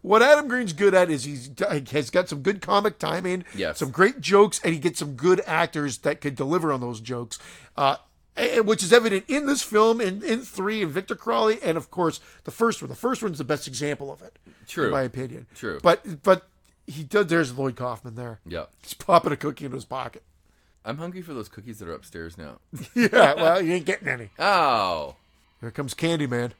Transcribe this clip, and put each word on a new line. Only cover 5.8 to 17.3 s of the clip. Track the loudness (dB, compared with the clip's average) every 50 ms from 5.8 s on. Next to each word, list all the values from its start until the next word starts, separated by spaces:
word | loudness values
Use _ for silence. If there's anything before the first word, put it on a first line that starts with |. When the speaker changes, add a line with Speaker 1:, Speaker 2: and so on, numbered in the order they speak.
| -4 -4 -6 -2
Speaker 1:
that | -2 -4 -4 -2
could | -6 -8 -4
deliver | -4 -2 -2 0 0 0 0
on | -2 -2
those | -4 -8 -8 -10
jokes. | -10 -8 -8 -8 -8 -10 -14 -18 -18 -20 -20 -20 -20 -14 _
Uh, | 0 0 0 0 0 _ _ _ _ _ _ _
a-, | -4 -4 0 0 0
which | 2 2 0 0 4
is | 6 6
evident | 6 6 4 0 -2 -2
in | -2 -4 -2 0
this | 0 -2 -2 -4
film, | 0 2 4 4 4 4 2
in, | 0 -2 -4 -4 -2
in | -2 -4 -4
three, | -4 -10 -8 -6 -4 -4 -2 -2 -2
and | -2
Victor | -2 -6 -6 -6 -10
Crowley, | -6 -4 -2 0 2 2 2 2 0 -2
and | -4 -4
of | -4 -6 _
course | -4 -2 -2 -2 -2 -4 -18 -20 -20 -16 _
the | -14
first | -4 0 0 0 0 -4
one. | -10 -14
The | -14
first | -4 -4 -4 -2 -2 -4
one's | -6 -6
the | -6 -4
best | -4 -4 -4 -4
example | -10 -8 -6 -4 -4 -6 -6 -8 -14
of | -14 -16
it, | -20 -20 _ _ _ -20 _ _ -20
Speaker 2:
True. | -12 -4 -2 0
Speaker 1:
in | 0
my | 0 0 -2
opinion. | -4 -6 -8 -10 -10 -12 -16 -18 _ _
Speaker 2:
True. | -10 -8 -8 -8 4
Speaker 1:
But, | 4 4 4 4 0 -14 -14 -2 4
but | 4 4 4 _ _ _ _ _ _ _ _ _
he | -16 -14 -12 -10
does. | -2 0 0 2
There's | 2